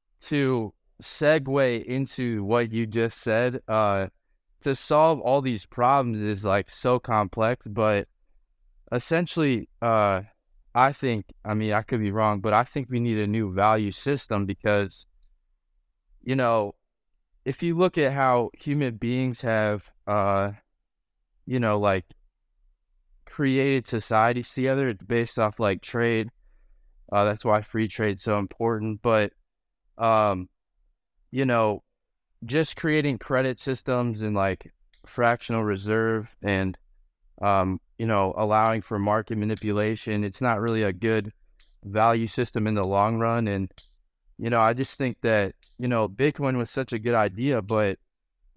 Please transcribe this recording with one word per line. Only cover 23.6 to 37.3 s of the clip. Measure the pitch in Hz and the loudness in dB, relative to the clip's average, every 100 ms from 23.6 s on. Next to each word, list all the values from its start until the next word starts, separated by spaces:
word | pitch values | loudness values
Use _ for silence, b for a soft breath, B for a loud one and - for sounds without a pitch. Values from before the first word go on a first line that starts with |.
| 139 135 113 | 2 0 -2
societies | 113 - 110 113 123 120 | -6 0 2 2 0 -4
together, | - 131 135 135 | -4 -2 0 -2
it's | 101 | -4
based | 98 117 117 - | -4 -2 -2 0
off, | 107 - | -2 0
like, | 107 98 | -2 -2
trade. | - 120 117 113 113 - _ _ _ _ _ _ - | -4 -2 0 0 -4 -10 _ _ _ _ _ _ -2
Uh, | 101 | 0
that's | 104 104 120 | 2 0 2
why | 107 | 0
free | 104 113 110 | 0 -2 -2
trade's | - 110 98 | -2 -2 -2
so | - 104 | -2 -2
important. | 98 - 117 113 107 107 | -2 -4 -2 -2 -4 -4
But, | 120 110 104 - _ _ _ _ _ - | 2 2 2 -4 _ _ _ _ _ -4
um, | 113 110 107 95 90 _ _ _ _ _ _ _ _ | 2 2 2 0 -6 _ _ _ _ _ _ _ _
you | 131 | -2
know, | 135 120 110 101 - _ _ _ _ _ 117 | 0 2 2 0 -8 _ _ _ _ _ -4
just | 147 156 - | 0 0 -2
creating | 165 151 147 123 | 0 0 0 -2
credit | - 127 131 123 | -2 0 0 -4
systems | - 131 - 123 120 107 | -6 -6 -2 -2 -2 -2
and, | 107 104 | -2 0
like, | 98 92 - - _ _ - | 0 -2 -8 -20 _ _ -12
fractional | - 117 120 - 113 | 0 2 2 -2 -2
reserve | 107 98 101 110 113 110 107 _ | 0 -2 0 0 0 -2 -6 _
and, | 104 98 95 92 _ _ _ _ _ | -2 0 0 -4 _ _ _ _ _